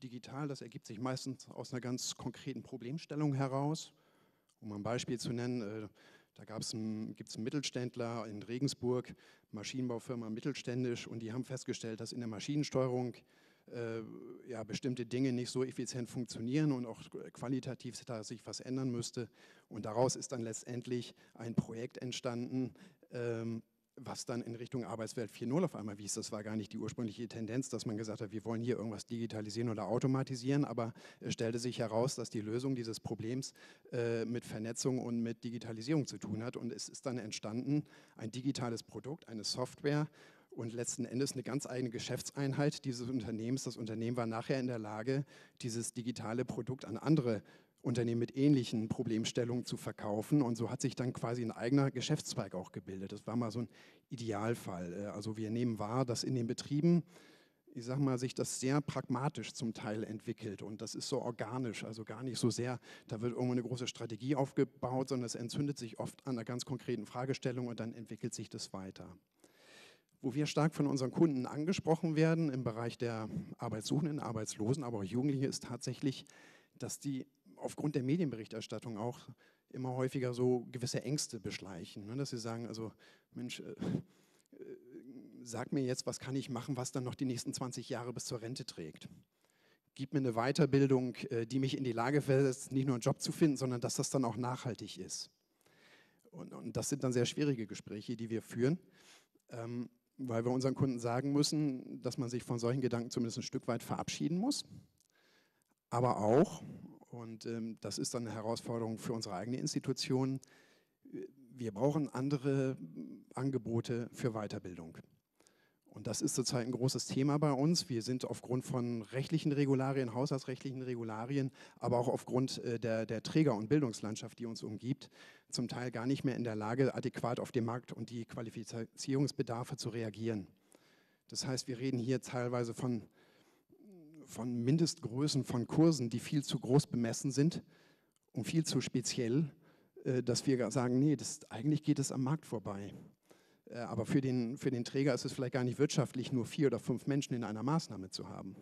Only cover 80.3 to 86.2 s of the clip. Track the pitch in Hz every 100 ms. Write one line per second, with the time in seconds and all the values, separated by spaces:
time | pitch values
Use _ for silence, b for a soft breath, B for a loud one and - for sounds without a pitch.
80.3 | 120 127 123 117 123 - 107 120 127 -
81.3 | 117 104 95 92 87 107 107 101 127 139
82.3 | 120 113 117 117 113 110 - B B B
83.3 | 123 120 - - - B B B B B
84.3 | B B - - - - 82 120 - -
85.3 | 127 123 113 123 147 127 127 - 117